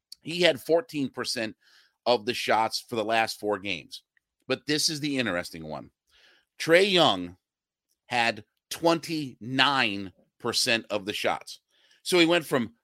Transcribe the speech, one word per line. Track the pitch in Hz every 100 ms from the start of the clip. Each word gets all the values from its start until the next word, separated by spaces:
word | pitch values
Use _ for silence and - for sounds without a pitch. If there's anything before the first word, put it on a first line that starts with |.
| _ -
he | - 175
had | 175 135
fourteen | - 165 165 151 131
percent | - 110 120 110 - _ _ _ _ -
of | 120 107
the |
shots | 117 - 110 113 - -
for | 117
the | 107
last | 113 110 -
four | 104 104
games. | 98 82 - - _ _ _ _ -
But | 127 -
this | 151 156
is | 151
the | 147 135
interesting | 117 87 87 85 78
one. | 71 - _ _ _ _ _ _ -
Trae | - 170 202
Young | 180 143 95 87 90 _ _ _ _ _ _ -
had | 123 117 107 - _ -
twenty-nine | - 165 165 - 160 135 110 110 131 131 139 117 98 95 - _ _
percent | 117 104 127 113 -
of | 104 98
the |
shots. | 104 110 80 - - _ _ _ _
So | - 180
he | 165
went | 175 147
from | 143 113 -